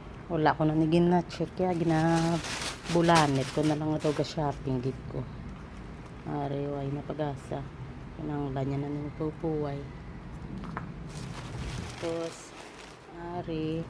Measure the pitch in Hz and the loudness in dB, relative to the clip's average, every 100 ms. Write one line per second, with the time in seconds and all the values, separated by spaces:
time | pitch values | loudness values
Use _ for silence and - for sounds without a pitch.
0 | - - - 165 151 139 156 156 160 175 | -12 -12 -4 4 4 6 4 6 6 8
1 | 175 180 165 - 160 - 185 165 170 160 | 8 6 4 -2 -4 0 2 2 4 6
2 | 165 165 165 165 - - - - - 170 | 6 6 4 2 -2 -4 -4 -6 2 6
3 | 170 165 147 135 135 - 151 151 156 151 | 8 8 8 6 2 2 4 4 2 2
4 | 156 143 143 - 147 - 135 127 131 127 | 2 2 0 0 -2 -2 -2 0 0 -4
5 | - 139 123 - - - - - - - | -6 -6 -6 -8 -10 -10 -12 -12 -12 -12
6 | - - - 147 139 143 143 143 139 143 | -12 -10 -6 -2 -2 -2 -2 -2 -2 -4
7 | 143 143 147 135 - 139 139 - - - | -4 -2 -2 -4 -6 -8 -8 -10 -12 -10
8 | - - 151 147 143 135 135 139 143 147 | -12 -8 -4 -2 -2 -2 0 0 -2 -4
9 | 147 - 156 156 165 156 147 143 139 151 | -6 -4 -4 -2 -2 0 -2 -4 -8 -10
10 | - - - - - - - - - - | -12 -12 -12 -10 -10 -8 -8 -8 -8 -10
11 | - - - - - - - - - - | -10 -8 -8 -8 -8 -6 -6 -6 -6 -4
12 | 170 165 165 - - - - - - - | -2 -2 -4 -6 -12 -14 -14 -16 -16 -16
13 | - 170 175 175 170 160 156 160 | -16 -10 -6 -4 -4 -2 -2 -2